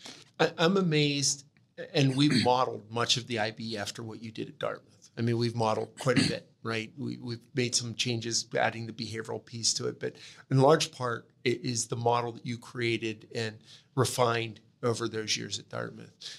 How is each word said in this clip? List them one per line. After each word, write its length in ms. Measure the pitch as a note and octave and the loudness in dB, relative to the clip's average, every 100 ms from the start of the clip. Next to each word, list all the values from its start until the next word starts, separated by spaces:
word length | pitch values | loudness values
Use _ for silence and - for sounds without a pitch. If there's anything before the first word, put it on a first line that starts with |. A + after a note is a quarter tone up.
| - - - - | -18 -18 -16 0
I, 140 | E3 - | 0 4
I'm 180 | E3 G3 | 2 4
amazed, 680 | F#3 D3+ D3 C#3+ C3+ - - _ _ - - | 4 4 2 2 0 -2 -8 _ _ -16 -4
and 200 | D#3+ C3+ C3 | 2 4 6
we've 260 | D3 B2 | 4 6
<clears throat> 0 | |
modeled 480 | B2 B2 A#2+ A2+ G#2 | 6 4 2 -2 -6
much 240 | A2+ A#2 B2 | -2 2 0
of 100 | A2+ | 0
the 120 | A2+ | -2
I 120 | A2 | -2
B 260 | A2 A2+ A2 | -4 -8 -6
after 260 | G2+ - | -8 -8
what 180 | A2+ A2 | -12 -12
you 100 | A2+ | -12
did 180 | A2 A2 | -10 -12
at 100 | - | -6
Dartmouth. 320 | A2 A2 - _ - - | -6 -6 -12 _ -16 -4
I 40 | |
mean, 160 | A#2 A#2 | 0 2
we've 180 | A#2+ A#2 | 0 0
modeled 420 | A2 A2 A2 - | 0 0 -2 -4
quite 220 | C3 B2+ | 0 2
a 80 | B2+ | 2
bit, 220 | A2+ - _ | 0 -8 _
right? 300 | A2 A2+ A2 - | -6 -6 -6 -8
We, 180 | A#2+ A#2+ | -8 -8
we've 220 | B2 A#2 - | -8 -10 -6
made 200 | C3+ B2 | -2 0
some 220 | - A#2+ G#2 | 0 -2 -4
changes, 500 | B2+ A#2 A2+ A2 - C3 | -2 -2 -2 -4 -2 0
adding 280 | A#2+ A2+ A2+ | 0 0 -8
the 60 | |
behavioral 520 | A2+ A2+ A2 A2+ A2+ - | -10 -8 -8 -8 -10 -10
piece 280 | A#2+ G#2+ - | -4 -2 0
to 120 | B2 | -2
it, 100 | A#2+ | -6
but 180 | A#2+ - - - - | -8 -10 -16 -20 0
in 80 | C3+ | 6
large 320 | C3+ D#3+ D#3 | 8 8 4
part, 380 | - B2 A2+ - _ B2 | -4 -6 -6 -10 _ -2
it 180 | A#2+ | -2
is 240 | B2+ A#2 - | -2 -4 -4
the 80 | A#2 | 0
model 380 | A#2 A#2+ A#2+ | 2 2 0
that 120 | A2+ B2 | -6 -8
you 120 | A#2 | -8
created 720 | - B2+ A#2 A2+ A2 G#2+ - | -10 -4 -2 0 -2 -8 -10
and 220 | - A2+ A2 - - _ - | -6 -6 -8 -18 -20 _ 0
refined 640 | B2 - B2 A#2 A2+ G#2+ - _ | 2 4 2 2 -2 -8 -20 _
over 240 | B2 A2 A#2 | -2 -2 -2
those 300 | A2 G#2+ A#2 | -4 -4 -4
years 200 | A2 G#2 | -4 -10
at 120 | - | -10
Dartmouth. 420 | - A#1 A2 - _ - | -10 -8 -12 -20 _ -16